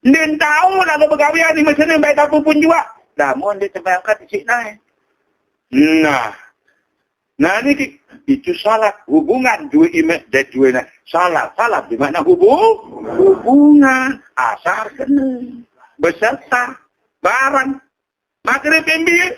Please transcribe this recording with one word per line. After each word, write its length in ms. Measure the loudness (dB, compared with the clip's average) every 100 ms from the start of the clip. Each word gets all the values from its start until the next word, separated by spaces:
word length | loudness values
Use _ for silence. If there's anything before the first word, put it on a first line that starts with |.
Dia 240 | 4 2 2 -2
tahu 420 | 0 2 2 0
lah 140 | 0 2
kalau 140 | 0
bergawian 400 | 2 0 0 0
di 80 | 2
mesin 300 | 0 2 2
yang 80 | 2
baik 240 | 2 2
apa 160 | 2 2
pun 160 | 2 2
juga. 320 | 2 2 -2 -12 _ -4
Dah, 160 | -2 -2
mohon 240 | -4 -4
dia 80 | -6 -6
sembahyang 280 | -4 -4 -2
kat 160 | -6 -4
cik 160 | -10 -4
naik. 320 | -6 -6 -16 _ _ _ _ _ _ _ _ _ 2
Nah. 560 | 2 4 2 0 -4 -10 -20 _ _ _ _ _ _ _ _ _
Nah, 160 | -2 0 -2
ni 80 |
ki-, 240 | -2 -4 -10 _ -20 -4
itu 240 | -4 -4
salah 400 | -4 -2 0 0 -4 -2
hubungan 560 | -2 0 -2 0 -4 -2
dua 160 | 0 2
imej 400 | 2 0 -2 -2
dan 160 | -2 -2
dua 240 | 0 0 0
naik. 100 | -6 _ _
Salah, 400 | -2 0 0 -4 -4
salah 240 | -2 -2 -6
di 80 | -4
mana 240 | -4 -2
hubung-, 840 | -2 2 2 4 2 0 -6 -16 -10 0
hubungan. 1040 | 2 2 2 4 6 6 6 2 -4 -8 _ -6
Asar 560 | -4 -4 -6 -6 -8
kena. 480 | -10 -2 -2 -2 -6 -12 -18 -20 _ _ _
Beserta. 800 | -4 -2 -4 -4 -4 -4 -4 -10 _ _ _ _ -2
Barang. 560 | 0 0 0 -2 -6 _ _ _ _ _ _ -4
Maghrib 400 | -4 0 0 0
yang 180 | -2 0
dia. 180 | 0 -2